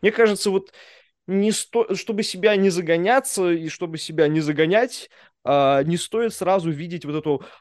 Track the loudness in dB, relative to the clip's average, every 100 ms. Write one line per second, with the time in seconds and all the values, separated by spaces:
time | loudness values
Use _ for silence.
0 | -2 4 2 2 0 -2 -4 -20 -20 -20
1 | _ _ -4 0 2 0 -2 -2 0 -2
2 | -4 -4 -4 0 2 4 2 2 0 0
3 | 4 2 0 -2 0 0 -4 -8 -10 -10
4 | -8 2 2 2 0 0 2 2 0 -4
5 | -18 _ -20 _ 0 2 4 2 0 -2
6 | -4 -2 -2 -2 0 0 0 -6 -8 -10
7 | -6 -6 -2 -2 -4 -20